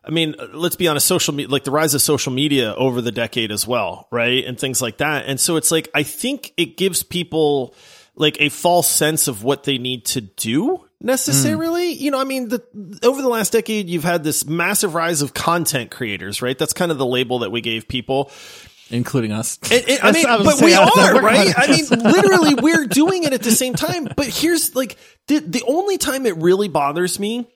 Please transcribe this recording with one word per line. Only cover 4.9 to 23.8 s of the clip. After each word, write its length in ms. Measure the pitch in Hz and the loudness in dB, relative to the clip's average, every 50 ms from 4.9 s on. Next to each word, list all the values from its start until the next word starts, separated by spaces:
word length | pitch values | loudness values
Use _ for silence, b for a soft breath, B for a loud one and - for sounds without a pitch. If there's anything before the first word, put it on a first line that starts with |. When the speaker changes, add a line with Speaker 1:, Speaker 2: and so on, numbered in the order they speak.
| 107 - | -4 -4
Speaker 1:
that, 280 | 147 151 151 139 - | -2 -2 -2 -4 -4
and 120 | 123 135 127 | -6 -4 -2
so 180 | - - 170 | -2 0 0
it's 140 | 156 - - | 0 0 2
like, 180 | 165 160 151 - - | 0 0 -2 -2 -4
I 80 | 147 | -4
think 520 | 151 - - - - 247 285 262 - - _ | -4 -4 -8 -8 -6 -6 -6 -6 -10 -12 _
it 200 | - 170 - - | -4 -4 -4 -4
gives 260 | - 185 190 170 - | -2 -2 -2 -2 -2
people, 720 | - _ - 180 170 - - 160 156 147 147 139 123 127 b b b b b b b b b | -6 _ -6 -6 -6 -4 0 0 2 2 2 0 -2 -6 b b b b b b b b b
like, 240 | - 151 151 143 - | 0 0 0 2 0
a 80 | 151 147 | -2 -2
false 400 | - - - 175 175 175 160 - | -2 0 0 2 2 4 2 2
sense 400 | - - 160 151 160 151 - 147 | 0 2 0 0 0 0 -2 -2
of 160 | 123 98 107 | -4 -4 -2
what 200 | 127 143 131 - | -2 -2 -2 -2
they 120 | 147 139 127 | -4 -4 -4
need 280 | 123 127 127 120 - | -4 -6 -6 -6 -6
to 140 | - - 135 | -6 -6 -6
do 600 | 107 92 _ - - 110 117 147 214 294 370 - _ _ _ _ | -8 -10 _ -8 -4 -2 0 0 0 0 -4 -4 _ _ _ _
necessarily. 920 | - 233 262 254 - 311 277 277 269 294 311 311 330 330 330 349 359 349 285 | -2 -2 -2 -2 0 0 0 0 0 0 -2 -2 -2 -4 -2 -2 -2 -4 -4
Speaker 2:
Mm. 60 | - | -4
Speaker 1:
You 100 | 269 294 | -4 -2
know, 100 | 277 262 | -2 -2
I 40 | 269 | -4
mean, 240 | 269 269 262 247 220 | -4 -4 -6 -4 -4
the, 140 | 247 240 - _ _ 208 202 170 202 160 | -6 -6 -8 _ _ -18 -16 -16 -12 0
over 180 | 233 240 277 269 | 2 2 2 2
the 80 | 277 254 | 0 0
last 240 | 233 226 202 - | 0 0 -2 0
decade, 360 | - 226 226 - 220 214 202 170 | 0 0 0 0 -4 -4 -2 -2
you've 120 | 175 170 143 | -4 -2 0
had 200 | 175 175 175 147 | 0 0 0 0
this 220 | 156 139 - - | -2 -2 -2 -4
massive 480 | 143 156 170 170 185 202 - - 190 156 | -4 -2 -2 -2 0 0 0 -2 -2 -2
rise 260 | 170 165 170 170 143 | -2 -2 0 -2 -2
of 120 | 147 135 _ | -4 -4 _
content 560 | - - - 170 175 160 - - 131 117 - | -4 -2 0 0 0 0 -2 -2 -4 -6 -6
creators, 500 | - - 127 107 101 90 92 98 101 - | -8 -8 -6 -6 -6 -8 -8 -8 -8 -4
right? 160 | 127 123 131 - | -4 -4 -2 -2
That's 140 | 156 - | -2 -4
kind 180 | - - 185 170 | -2 -2 -2 -2
of 80 | 160 131 | 0 -2
the 80 | 135 | -2
label 340 | 123 127 127 131 117 127 123 | 0 0 0 -2 -2 -2 -4
that 100 | 117 95 | -4 -4
we 80 | 107 120 | -4 -4
gave 260 | 110 117 113 113 110 | -4 -4 -6 -6 -6
people. 440 | _ - 127 113 - 135 135 139 B B B B B B B B B B B B B | _ -8 -8 -4 -2 -2 -2 -2 B B B B B B B B B B B B B
Speaker 2:
Including 400 | - 120 120 - - 135 117 107 | -4 -4 -4 -2 -2 -2 -2 0
us. 260 | 107 110 120 - - - - - | -4 -4 -4 -6 -8 -8 -4 0
Speaker 1:
And, 140 | 220 247 247 | 0 0 2
and, 140 | - 262 277 | 2 0 2
I 100 | - - | 4 4
Speaker 3:
That's 40 | 302 | 4
Speaker 1:
mean, 80 | 330 330 | 4 4
Speaker 3:
what 60 | 254 | 4
I 60 | 233 220 | 2 4
was 80 | 202 | 4
Speaker 1:
but 100 | - 302 | 4 6
Speaker 3:
saying. 80 | - 302 339 | 6 6 6
Speaker 1:
we 40 | - | 8
Speaker 3:
I 60 | 190 202 | 8 6
was 120 | 233 480 | 6 8
like, 140 | - - - | 6 6 6
Speaker 1:
are, 40 | - | 6
Speaker 3:
"We're 60 | 254 | 6
Speaker 1:
right? 320 | - 214 226 - 196 - 170 - | 4 6 4 6 4 4 4 2
I 80 | 262 285 | 4 4
mean, 160 | 277 320 302 | 4 2 4
Speaker 3:
content." 160 | 269 247 226 233 214 285 | 2 0 2 4 4 6
Speaker 1:
literally, 380 | 370 415 392 381 359 320 294 285 | 6 6 6 6 6 6 4 4
we're 320 | 240 233 311 330 330 294 | 4 4 4 4 4 2
doing 380 | 214 175 269 302 349 381 370 330 | 2 2 2 4 4 2 0 0
it 100 | 294 269 | -2 -2
at 80 | 240 | -2
the 80 | - 240 | 0 0
same 240 | 220 - 262 254 240 | 0 2 0 -2 -2
time. 340 | - | -4